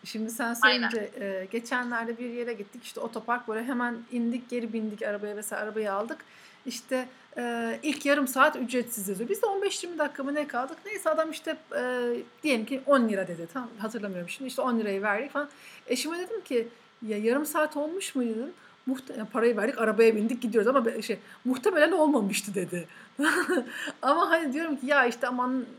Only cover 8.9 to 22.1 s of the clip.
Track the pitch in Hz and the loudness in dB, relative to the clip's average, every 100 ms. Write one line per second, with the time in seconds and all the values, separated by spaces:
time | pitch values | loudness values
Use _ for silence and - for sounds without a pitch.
8.9 | - 196 190 233 427 440 392 392 - 349 | -6 -4 -4 -2 0 2 2 0 -2 -8
9.9 | 330 285 - 277 294 294 240 269 311 392 | -2 -2 -2 -4 -4 -2 -4 -4 -8 -10
10.9 | 427 330 311 320 311 - 277 - - 247 | -2 0 2 0 -2 -6 -8 -6 -4 -2
11.9 | 247 240 240 240 - 302 233 214 262 262 | -2 -2 -2 -6 -4 0 0 0 -4 4
12.9 | 277 226 196 180 170 165 269 240 226 220 | 6 6 2 -2 -6 -8 -8 -10 -8 -8
13.9 | 226 202 180 175 - 262 254 233 233 214 | -6 -6 -6 -8 -8 -6 -2 0 0 0
14.9 | 196 214 208 277 285 294 - - - - | 0 0 0 -2 -4 -6 -10 -20 -20 -4
15.9 | 254 294 339 370 453 - 247 226 - - | -2 -2 -4 -6 -8 -2 -2 -2 -10 -20
16.9 | _ 214 208 220 262 302 330 302 294 302 | _ -6 0 2 2 2 2 2 0 -2
17.9 | 359 - 269 240 220 277 359 - - - | -2 -4 -2 0 -2 -6 -10 -20 -10 -4
18.9 | 262 - 269 214 - 233 214 214 262 226 | -4 -6 -10 -4 2 4 4 0 2 2
19.9 | 208 226 220 220 254 240 220 202 269 226 | 8 8 8 2 0 2 4 6 4 2
20.9 | 226 214 202 - - 247 262 427 349 302 | -2 -4 -6 -6 -8 -2 2 2 6 6
21.9 | 370 302 | 6 6